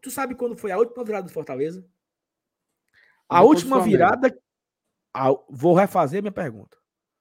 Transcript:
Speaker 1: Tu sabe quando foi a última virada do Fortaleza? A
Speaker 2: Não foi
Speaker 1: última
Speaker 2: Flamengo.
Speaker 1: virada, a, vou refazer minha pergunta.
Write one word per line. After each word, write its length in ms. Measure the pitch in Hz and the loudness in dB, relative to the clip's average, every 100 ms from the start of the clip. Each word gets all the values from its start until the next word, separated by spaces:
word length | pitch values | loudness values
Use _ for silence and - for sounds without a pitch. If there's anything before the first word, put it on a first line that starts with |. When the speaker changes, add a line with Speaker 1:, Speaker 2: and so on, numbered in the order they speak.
Speaker 1:
Tu 80 | 269 | -14
sabe 280 | 277 254 247 | -8 -8 -6
quando 200 | 240 - | -8 -8
foi 140 | 208 | -6
a 80 | 185 | -2
última 240 | 233 254 | -2 -4
virada 220 | 214 202 180 | -8 -8 -8
do 60 | |
Fortaleza? 520 | - - 131 156 185 - _ _ _ _ _ _ _ _ _ _ _ _ _ - | -12 -10 -6 -6 -8 -20 _ _ _ _ _ _ _ _ _ _ _ _ _ 0
A 80 | 175 | 6
Speaker 2:
Não 60 | |
foi 60 | 233 302 | 6 6
Speaker 1:
última 200 | 262 262 | 2 0
Speaker 2:
Flamengo. 140 | 233 | 2
Speaker 1:
virada, 480 | 185 180 254 262 - _ _ _ _ _ _ _ | 4 2 2 -2 -2 _ _ _ _ _ _ _
a, 160 | 131 131 135 - | -2 0 0 -4
vou 260 | 120 165 | -2 2
refazer 460 | 175 196 185 139 190 | 4 2 0 -2 -4
minha 100 | 202 | -8
pergunta. 440 | 202 151 110 - _ _ _ _ _ | -8 -10 -12 -20 _ _ _ _ _